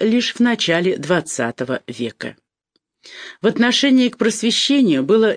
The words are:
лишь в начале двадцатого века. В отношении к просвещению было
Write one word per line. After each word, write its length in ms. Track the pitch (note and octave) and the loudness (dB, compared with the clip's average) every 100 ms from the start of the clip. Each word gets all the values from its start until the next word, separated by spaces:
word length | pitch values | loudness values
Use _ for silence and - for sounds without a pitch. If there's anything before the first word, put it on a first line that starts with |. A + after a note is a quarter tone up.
лишь 300 | A3 A#3+ A#3 | 0 0 -2
в 60 | - | 0
начале 580 | A#3+ A3+ - E3 F3+ C#3 | 0 0 0 0 0 -4
двадцатого 840 | C#3+ F3 - - A#2 - B2+ B2+ - | -2 -2 -2 -6 -6 -4 -6 -6 -8
века. 500 | A#2+ A#2 - A#2 - _ _ _ _ _ _ - - - - | -8 -8 -8 -14 -14 _ _ _ _ _ _ -20 -20 -20 -4
В 60 | G#3 | -2
отношении 640 | - A#3+ A#3+ C#4 C4 B3 | 2 2 2 4 4 2
к 80 | - | 0
просвещению 840 | A3 A3 A#3 - - C#4 A#3 C3+ | -2 0 -2 -2 0 2 2 2
было 320 | C#3 A3 A3 | 2 2 2